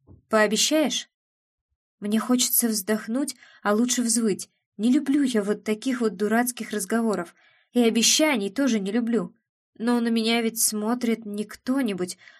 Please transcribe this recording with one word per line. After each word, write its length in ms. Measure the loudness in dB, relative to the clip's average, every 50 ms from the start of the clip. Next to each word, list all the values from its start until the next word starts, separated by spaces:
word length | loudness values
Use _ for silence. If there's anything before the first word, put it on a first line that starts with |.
| _ -20 -20 -20 _ -2
пообещаешь?» 800 | 2 2 2 2 2 2 2 2 2 2 2 0 -2 -4 -8 _ _ _ _ _ _ _ _ _ _ _ _ _ _ _ _ _ _ -10
Мне 180 | -4 -2 0 0
хочется 500 | 2 2 0 2 2 0 0 0 0 0
вздохнуть, 680 | -2 -2 -2 -2 -2 -2 -2 -4 -4 -4 -4 -4 -8 -14 -16 -20 -14 -6
а 120 | -2 0 2
лучше 280 | 2 2 2 0 0
взвыть. 480 | 0 0 0 2 2 0 0 -2 -6 -16 _ _ _ _ _
Не 160 | -2 2 2
люблю 300 | 2 2 2 2 2 2
я 200 | 2 2 0 0
вот 220 | 0 0 -2 -2 -2
таких 360 | -4 -4 -2 -2 -4 -2 0
вот 160 | -2 -2 -2
дурацких 540 | -2 0 2 2 2 0 0 -4 -8 -8 -8
разговоров. 640 | -6 -6 -4 -2 -2 0 0 0 0 -2 -4 -8 -12 _ _ _ _ _ _ _
И 100 | 2 2
обещаний 680 | 4 4 4 4 4 4 4 4 4 2 2 0 -2 -4
тоже 300 | -2 0 0 2 0 0
не 100 | -2 -2
люблю. 440 | -2 -2 -2 0 0 -2 -2 -4 _ _ _ _ _ _ _ _ _ -4
Но 180 | -2 0 0 2
на 80 | 2 0
меня 340 | 0 0 2 2 2 2
ведь 180 | 0 0 0 0
смотрит 640 | -2 -2 -2 -2 -2 -2 -2 0 0 -2 -2 -2 -4
не 200 | -8 -8 -8 -8
кто-нибудь, 760 | -10 -12 -10 -4 -2 -2 0 0 -2 -2 -4 -6 -6 -8 _ -18 -20 -20